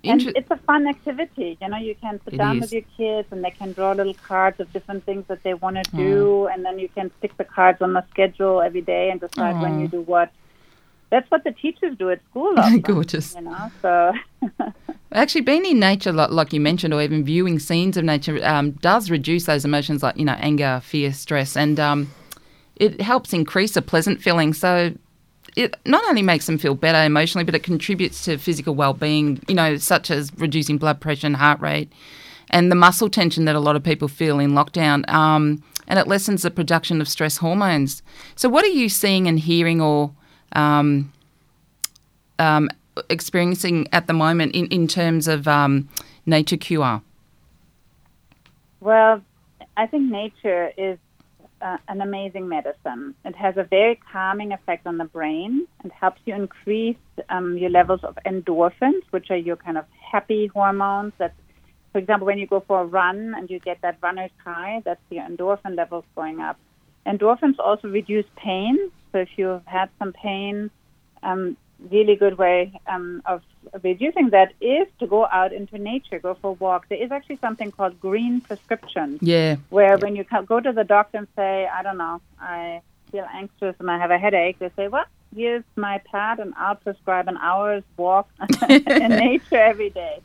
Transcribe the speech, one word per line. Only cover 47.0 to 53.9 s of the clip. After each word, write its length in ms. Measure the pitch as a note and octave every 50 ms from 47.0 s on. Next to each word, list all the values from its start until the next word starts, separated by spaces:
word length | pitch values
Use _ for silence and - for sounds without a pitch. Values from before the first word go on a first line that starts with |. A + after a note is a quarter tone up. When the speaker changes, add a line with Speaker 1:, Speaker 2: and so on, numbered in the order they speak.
| _ _ _ _ _ _ _ _ _ _ _ _ _ _ _ _ _ _ _ _ _ _ _ _ _ _ _ _ _ _ _ _ _ _ _ _
Speaker 1:
Well, 420 | F#3+ G#3 A3 A3 A3 A3 A3 G#3 G3 _ _ _ _ _ _ _ - _ _
I 120 | G#3 A3+
think 220 | A3+ - D4+ C#4 B3+
nature 600 | G#3+ G3+ G#3+ G#3+ _ _ - G#3 F3+ F3 E3+ - -
is, 200 | - F#3+ F#3+ F#3 E3+ _ _ _ _ _ _ _ _ - _ _ _
uh, 160 | - F#3 F3+ - _ -
an 100 | G3 G3
amazing 460 | G3 G3+ G3+ G3 G3 G3 F#3 F#3+ F#3
medicine. 680 | F3+ E3 D3+ C#3 C#3+ D3 _ _ C#3+ B2 A#2+ C#3 C#3 - _ _
It 100 | - F3
has 220 | - G#3 F#3+ F#3
a 60 | G3 F3+
very 360 | - G3 G3 G#3+ A#3